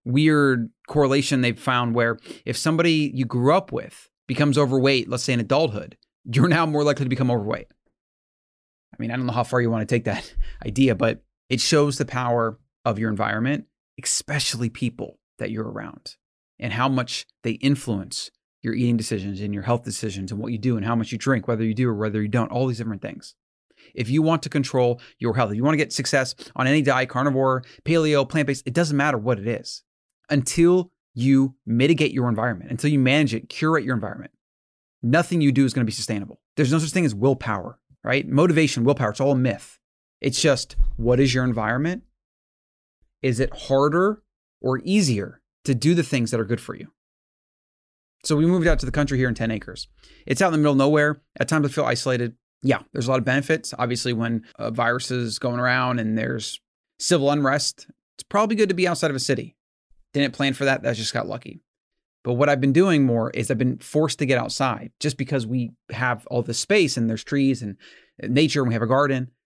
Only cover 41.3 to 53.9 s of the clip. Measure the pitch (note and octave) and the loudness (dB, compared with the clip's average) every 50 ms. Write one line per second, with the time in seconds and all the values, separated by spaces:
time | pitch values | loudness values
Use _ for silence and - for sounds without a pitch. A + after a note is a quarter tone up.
41.3 | A#2+ B2+ B2+ B2+ A2+ A2+ G#2+ A2 A#2+ C3 D3+ E3+ F3+ A#3+ - _ _ _ _ _ | 2 2 0 0 0 0 -2 -2 0 0 0 -2 -4 -6 -8 _ _ _ _ _
42.3 | _ _ _ _ _ _ _ _ _ _ _ _ _ _ _ _ _ _ - C3+ | _ _ _ _ _ _ _ _ _ _ _ _ _ _ _ _ _ _ -2 -2
43.3 | A#2+ A2+ C3 A2+ - - - - C#3 C3+ C#3 D3 D3+ F3 F#3+ G#3 G#3+ - _ _ | 0 0 -2 -2 -4 -8 -2 0 2 4 4 4 4 2 2 2 0 -4 _ _
44.3 | _ _ _ _ _ _ - B2+ C3 B2+ - F3 G3 G#3+ F#3 C3+ A#2 G2+ F#2+ - | _ _ _ _ _ _ -4 -2 -2 -2 0 2 2 4 4 4 2 0 -2 -6
45.3 | - - _ _ _ _ - - C3+ A2+ - D#3 F3 E3+ D#3 - - B2+ A#2 A2 | -10 -18 _ _ _ _ -2 -2 -2 2 2 4 4 2 2 0 0 0 0 0
46.3 | - A2+ A2 G2 A#2 A2 - - - - - - _ _ _ _ _ _ _ _ | -2 -2 -2 -2 -4 -4 -6 -10 -14 -14 -16 -18 _ _ _ _ _ _ _ _
47.3 | _ _ _ _ _ _ _ _ _ _ _ _ _ _ _ _ _ _ - - | _ _ _ _ _ _ _ _ _ _ _ _ _ _ _ _ _ _ -4 -2
48.3 | D#3 D3 D#3+ E3+ F3+ F3+ D#3+ E3+ D#3 D#3+ - B2+ A#2+ D3 D3 C3+ C#3 B2+ C3 B2 | 0 2 4 4 2 2 2 2 2 2 0 -2 -2 -2 -2 0 0 0 0 0
49.3 | A2 - A#2 A2+ A2+ G2+ - - F#2 - - - _ _ _ _ - - _ - | -2 -2 -2 -4 -4 -4 -6 -10 -14 -16 -16 -18 _ _ _ _ -20 -12 _ -2
50.3 | C#3 - G3 F3+ E3 D3+ D3 D3 C#3 C3+ C3+ C#3+ D3+ D3+ D3 D3+ D3 - _ _ | 0 2 2 2 4 4 2 4 4 4 4 4 4 4 4 2 0 -4 _ _
51.3 | _ - C3+ - E3 D#3 C#3+ C#3 - D#3 C#3 A#2+ B2 A#2 - C3+ B2+ A#2+ A#2+ A#2 | _ -6 -2 0 0 0 0 0 0 -2 -2 0 -2 -2 -2 -2 -2 -2 -2 -4
52.3 | A#2 _ _ _ _ _ - C3 B2 F#2 - _ - C#3+ A#2 B2 C3 C3 A2+ B2+ | -6 _ _ _ _ _ 0 0 0 0 -2 _ -6 -4 -2 0 0 0 0 0
53.3 | B2+ C#3+ C3+ - D#3+ D#3 - - - - B2 A#2+ | 0 0 0 0 -2 -2 -2 -6 -6 -4 -4 -2